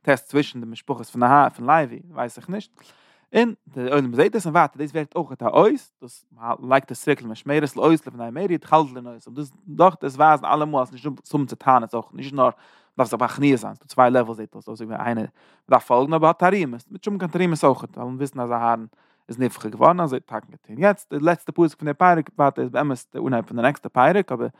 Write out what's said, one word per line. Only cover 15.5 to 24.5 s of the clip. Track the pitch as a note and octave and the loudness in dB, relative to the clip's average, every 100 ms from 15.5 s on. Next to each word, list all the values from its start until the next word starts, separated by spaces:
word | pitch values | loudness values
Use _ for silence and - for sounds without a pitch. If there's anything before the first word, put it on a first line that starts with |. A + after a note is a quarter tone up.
| _ - | _ 0
דאס | B2 | 0
פאלגן, | - B2 C#3+ | 4 2 2
אבער | E3 D#3+ | 2 2
האט | E3 | 2
תרמית, | F3+ G3+ D3 A#2+ - | 2 2 -2 -8 -16
מיט | G3+ | -12
שום | A3 G3 | -8 -6
קען | F3+ | -4
תרמית | F3 F3+ D#3+ | -2 -2 2
אויך, | D3 B2 - - | 2 0 -4 -12
ווייל | B2 | -12
מיר | B2+ | -8
וויסן, | C#3 C3+ | -8 -8
אז | A#2+ | -6
דער | A#2+ | -2
הארן | A#2 A2+ A2 _ _ _ - | 0 -2 -6 _ _ _ -14
איז | A#2+ | -4
נעפער | B2+ - G#2+ | -4 -4 -10
געווארן, | G#2+ C#3+ F3 | 2 4 4
אז | D#3+ | 0
ער | B2+ | -4
טאקט | - A2+ - | -8 -12 -14
נישט. | - - A2 | -20 -16 0
יעצט, | G3 G3 - | 0 0 -4
דער | D3 | -2
לעצטער | D#3 E3+ - | 0 0 -2
פסוק | E3+ E3 - | 0 0 0
פון | D3+ | -6
דער | |
פרק, | C#3+ F3+ E3+ C#3+ - | 2 4 4 0 0
ווארט, | C#3 C3+ | 0 0
איז | B2+ | -4
ביי | B2+ | -2
אים | D3 | -2
איז | B2+ - | -4 -8
דער | B2 C3 | -8 -4
אנהייבן | A#2+ - | -4 -4
פון | A#2+ | -2
דער | B2 | -2
נעקסטער | C#3+ - | -2 -4
פרק, | B2+ C#3 G3 F3+ | 2 4 2 -2
אבער | B2 A#2+ | -6 -8